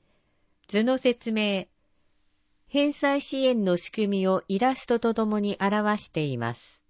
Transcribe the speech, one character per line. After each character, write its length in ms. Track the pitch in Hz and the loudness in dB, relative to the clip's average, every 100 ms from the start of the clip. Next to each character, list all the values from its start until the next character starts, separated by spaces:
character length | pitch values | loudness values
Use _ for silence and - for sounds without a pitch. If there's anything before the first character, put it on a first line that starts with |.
| _ _ _ _ _ _ - | _ _ _ _ _ _ -4
図 160 | 202 | -2
の 120 | 226 262 | 0 2
説 360 | 254 233 233 | 0 0 -2
明。 340 | 220 208 196 - _ _ _ _ _ _ _ _ _ _ | -2 0 -2 -6 _ _ _ _ _ _ _ _ _ _
返 280 | 277 285 | 0 0
済 260 | 285 285 277 | 2 0 0
支 240 | - 269 | -2 0
援 180 | 262 240 | 2 2
の 140 | 190 175 | 2 0
仕 160 | - | -2
組 160 | - 202 | -2 0
み 180 | 196 185 | 2 2
を 160 | 190 - | 0 0
イ 100 | 190 | 0
ラ 160 | 254 | 0
ス 120 | 262 - | 0 -2
ト 120 | 233 | 0
と 140 | 233 | 0
と 140 | 226 220 | 0 0
も 120 | 214 | 0
に 200 | 202 - | -2 -2
表 380 | 196 208 208 208 | 0 0 0 -2
し 100 | - | -4
て 160 | - | -4
い 140 | 151 123 | -2 -2
ま 160 | 117 | -4
す。 260 | 117 - - | -6 -12 -20